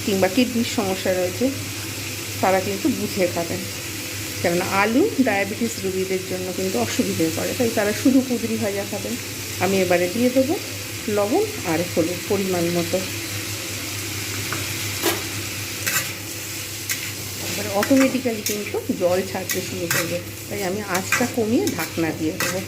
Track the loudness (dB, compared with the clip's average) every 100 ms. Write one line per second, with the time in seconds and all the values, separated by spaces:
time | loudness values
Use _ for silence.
0 | 2 2 4 4 4 2 0 0 0 0
1 | 2 2 0 2 0 0 -6 -6 -6 -6
2 | -6 -6 -8 0 4 4 2 0 0 0
3 | -2 2 2 2 -2 -4 -4 -8 -8 -8
4 | -6 -6 -6 -2 2 2 2 2 4 4
5 | 4 4 4 4 0 -2 -2 -2 -2 -2
6 | -2 -2 -2 -4 -4 -2 0 0 0 2
7 | 0 2 2 2 -2 2 2 4 2 4
8 | 6 6 4 0 0 0 0 -2 -2 -4
9 | -4 -6 -6 -8 -6 0 2 4 6 4
10 | 4 4 4 6 4 2 -2 -8 -8 -6
11 | 0 2 4 4 2 -2 0 0 2 2
12 | 2 0 0 0 2 2 2 2 2 0
13 | -2 -6 -4 -6 -6 -6 -6 -6 -6 -6
14 | -6 -6 -6 -6 -4 -4 -4 -4 -4 -2
15 | 0 -2 -4 -6 -6 -6 -8 -4 -2 -2
16 | -2 -8 -8 -8 -8 -8 -8 -8 -6 -6
17 | -6 -8 -8 -8 -6 -4 -2 -2 4 6
18 | 6 2 -2 -2 -2 -2 -4 -4 -4 0
19 | 2 2 0 -4 -2 -4 -4 -4 -2 0
20 | 0 -4 -6 -12 -8 -4 -2 -2 -2 -2
21 | 2 2 2 0 2 2 2 -2 -4 -2
22 | -2 0 -2 -2 -2 -2